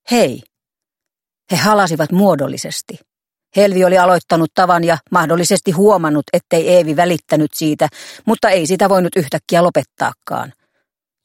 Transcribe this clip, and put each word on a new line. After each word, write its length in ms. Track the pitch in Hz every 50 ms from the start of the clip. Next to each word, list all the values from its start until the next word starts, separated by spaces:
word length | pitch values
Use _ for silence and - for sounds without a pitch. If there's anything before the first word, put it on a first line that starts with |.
| _ -
"Hei!" 320 | 240 240 208 139 120 143 - _ _ _ _ _ _ _ _ _ _ _ _ _ _ _ _ _ _ _ _ _
He 60 | 190 156
halasivat 540 | 131 202 214 208 196 175 165 151 160 147
muodollisesti. 880 | - 180 202 196 170 143 143 - 131 - - 160 160 - - _ - - _ _ _ _ _ _ _ _ _ _ _
Helvi 300 | 196 202 202 190 185 185
oli 120 | 180 180 190
aloittanut 540 | 180 185 180 165 - _ - 165 160 156 -
tavan 300 | - 185 175 180 170 170
ja 140 | 170 165 160 - _
mahdollisesti 600 | - 180 165 147 165 170 175 147 202 185 - 202
huomannut, 540 | 170 156 196 208 208 185 165 156 151 151 139 - -
ettei 360 | 175 - _ - 165 160 -
Eevi 260 | 180 180 170 156 151
välittänyt 560 | 143 175 175 175 156 - _ - 156 156 151 -
siitä, 340 | - 165 156 151 - 160 147 - - - - - - _
mutta 240 | - 226 - - 220
ei 180 | 190 190 160 147
sitä 220 | 185 175 202 190
voinut 260 | 196 185 180 170 -
yhtäkkiä 480 | 190 160 135 - 156 - - 180 170 175
lopettaakaan. 880 | 175 - - - - _ _ - 123 - _ _ - - 113 120 131 - _ _ _ _ _ _ _ _ _ _ _ _ _ _